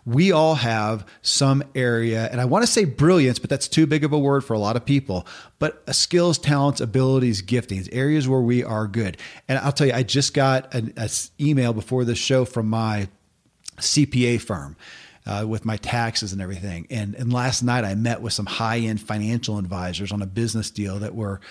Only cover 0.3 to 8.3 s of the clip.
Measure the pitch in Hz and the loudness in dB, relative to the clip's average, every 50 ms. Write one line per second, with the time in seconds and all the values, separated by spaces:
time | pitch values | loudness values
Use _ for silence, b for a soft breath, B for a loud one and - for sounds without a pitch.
0.3 | 175 156 160 160 160 135 113 117 113 110 104 107 113 107 95 B B B B - | 6 6 4 4 4 2 0 0 0 0 0 0 -2 -4 -6 B B B B -2
1.3 | - - 139 135 135 143 143 - - 131 127 120 117 113 117 117 110 113 113 - | 0 2 4 4 4 2 0 -2 -2 -2 0 2 2 2 2 0 0 0 -2 -2
2.3 | 123 123 127 123 156 208 240 233 - 233 202 143 - - 143 170 185 175 135 127 | -2 0 0 2 2 2 2 2 2 2 2 2 2 4 6 6 6 6 6 4
3.3 | 120 - - - 143 135 - - - 160 160 139 151 151 147 143 151 151 139 139 | 2 0 -2 -4 -4 -2 -2 0 2 4 4 4 4 2 2 2 2 2 2 2
4.3 | 139 139 127 - 113 107 101 104 117 120 117 139 143 139 135 - 95 90 - B | 2 2 0 0 0 0 2 0 0 0 2 2 2 2 2 0 -4 -4 -4 B
5.3 | B B B B B - 147 156 - - - - 127 - - - 170 175 175 175 | B B B B B -4 -4 -4 -4 -6 -8 -4 -2 -2 0 2 2 2 4 4
6.3 | 180 - - 147 147 143 139 143 135 - 127 113 101 131 131 131 135 131 127 123 | 2 0 0 0 2 2 2 2 0 -2 -2 -2 0 2 2 4 4 4 2 2
7.3 | 107 95 92 92 123 123 113 - 98 95 90 - - 127 135 147 156 151 131 127 | 0 0 -2 0 -2 -2 -2 -2 -6 -6 -6 -6 -4 -2 0 2 2 2 2 2